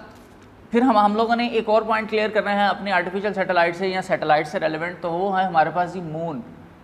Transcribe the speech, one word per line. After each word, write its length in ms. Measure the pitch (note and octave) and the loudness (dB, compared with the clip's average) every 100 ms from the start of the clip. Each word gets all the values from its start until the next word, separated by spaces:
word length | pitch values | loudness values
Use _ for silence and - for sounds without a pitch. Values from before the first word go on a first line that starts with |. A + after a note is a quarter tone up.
| - - - - - - - | -18 -20 -20 -20 -20 -20 -4
फिर 120 | A#3 | 2
हम, 140 | C4 G#3 | 4 4
हम 180 | G#3 G#3+ | 4 2
लोगों 200 | A3+ A#3 | 0 0
ने 140 | A#3+ | 0
एक 200 | A3 G#3+ | -2 2
और 140 | A3 | 2
point 260 | A3 A3 G#3+ | 2 -2 -2
clear 200 | G#3+ G#3+ | -2 0
करना 220 | G#3+ F#3+ | 0 0
है 180 | G3+ G3+ | 2 2
अपने 220 | - G3 | 0 0
artificial 420 | F3+ F3 G3 G#3 | 0 0 -4 -4
satellite 420 | F#3+ F#3 F3+ E3+ E3+ | -2 0 2 2 0
से 120 | F#3+ | -4
या 140 | F#3 | -4
satellite 460 | F#3 D#3+ D#3 D3+ D#3+ | -2 -2 4 4 4
से 120 | F#3+ | -2
relevant, 420 | D#3+ D#3 E3+ F3 | -2 -2 -6 -6
तो 100 | F3 | -6
वो 200 | E3+ G3 | -2 0
है 140 | F#3 F#3 | 0 2
हमारे 260 | E3 D#3 | 2 2
पास 240 | F3 F3+ F#3 | 0 -2 -4
ये 60 | |
moon, 420 | E3 D#3 E3+ B2+ - - - - | -8 -8 -6 -8 -12 -18 -20 -20